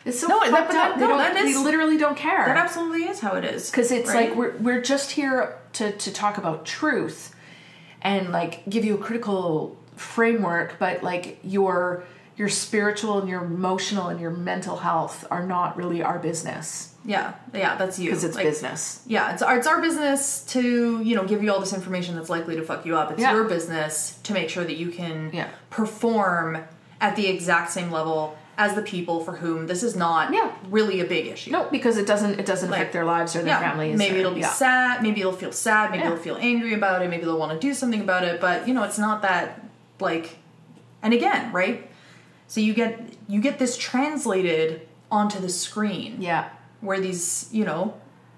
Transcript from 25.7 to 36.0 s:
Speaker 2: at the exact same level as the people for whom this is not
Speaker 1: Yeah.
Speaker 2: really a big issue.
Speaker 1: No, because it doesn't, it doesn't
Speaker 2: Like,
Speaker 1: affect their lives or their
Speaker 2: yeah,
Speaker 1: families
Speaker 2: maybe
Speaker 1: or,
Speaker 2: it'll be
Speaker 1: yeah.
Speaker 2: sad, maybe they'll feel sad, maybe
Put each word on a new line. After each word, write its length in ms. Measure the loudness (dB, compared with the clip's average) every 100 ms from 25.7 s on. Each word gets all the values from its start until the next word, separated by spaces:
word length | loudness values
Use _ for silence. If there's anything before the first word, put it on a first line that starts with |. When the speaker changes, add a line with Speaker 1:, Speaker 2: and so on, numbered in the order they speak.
| -4 -2 0 0 2 2 0 -2 -6 -10 -20 -16 -2
Speaker 2:
at 160 | 0 2
the 100 | 0
exact 440 | 0 2 2 2
same 200 | -4 -4
level 460 | -2 0 0 -2 -8 -10 0
as 160 | 0
the 80 | 0
people 380 | -4 -4 -2 -2
for 80 | -2 -6
whom 300 | -4 -4 -2
this 160 | -2
is 140 | -2 0
not 360 | 2 2 2
Speaker 1:
Yeah. 160 | 2 0 -2 0
Speaker 2:
really 300 | 2 2 0
a 40 | 0
big 200 | 0 -2
issue. 240 | -8 -4
Speaker 1:
No, 140 | -2 0
because 260 | 2 2 2
it 100 | 2
doesn't, 320 | 2 2 0
it 60 |
doesn't 260 | 0 -2 0
Speaker 2:
Like, 100 | -2
Speaker 1:
affect 120 | -2
their 140 | -2 0
lives 280 | 0 0
or 40 | -2
their 100 | 0
Speaker 2:
yeah, 60 | 0 0
Speaker 1:
families 260 | -2 0 2
Speaker 2:
maybe 200 | 2 2
Speaker 1:
or, 40 |
Speaker 2:
it'll 140 | 0
be 60 | 0
Speaker 1:
yeah. 100 | -2
Speaker 2:
sad, 520 | 2 4 4 2 2
maybe 180 | 0 2
they'll 100 | 0
feel 200 | -2 -6
sad, 380 | -2 2 4 2
maybe 120 | 0